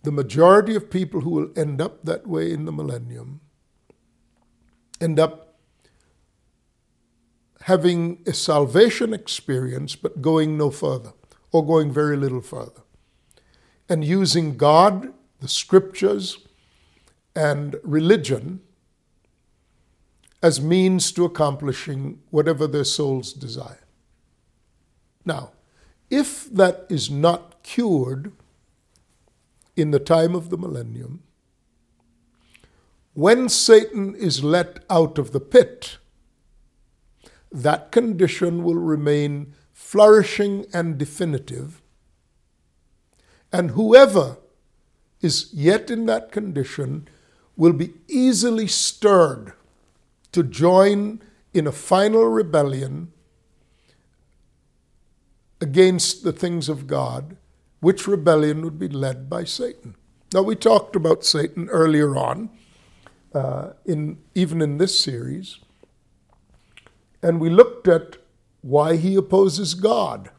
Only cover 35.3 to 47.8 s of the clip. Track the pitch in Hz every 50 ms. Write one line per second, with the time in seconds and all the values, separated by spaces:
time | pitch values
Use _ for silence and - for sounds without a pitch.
35.3 | - 135 - - - 247 - - - - - - - - _ _ _ _ _ _
36.3 | _ _ _ _ _ _ _ _ _ _ _ _ _ _ _ _ _ _ _ -
37.3 | _ _ _ _ - 139 117 151 - - - - - 233 240 226 208 165 185 151
38.3 | - - 185 175 170 170 170 170 170 170 170 160 156 147 147 147 147 147 147 143
39.3 | 143 143 147 - - _ _ _ _ - - - - 214 208 214 214 214 196 -
40.3 | - - 202 202 196 196 202 - - 175 170 165 156 135 143 - - - 185 165
41.3 | 143 127 - - 127 123 135 151 165 - _ _ _ _ _ _ _ _ _ _
42.3 | _ _ _ _ _ _ _ _ _ _ _ _ _ _ _ _ _ _ _ _
43.3 | _ _ _ _ - 185 180 156 117 175 220 214 226 262 277 220 202 190 143 123
44.3 | 120 - _ _ _ _ _ _ _ _ _ _ _ _ _ _ _ _ - 160
45.3 | 135 - - - - 151 143 165 202 220 - - 240 220 226 220 220 226 226 -
46.3 | - 208 214 196 156 143 127 - - - 139 127 139 156 - - _ _ _ _
47.3 | _ _ _ _ _ - 160 170 170 139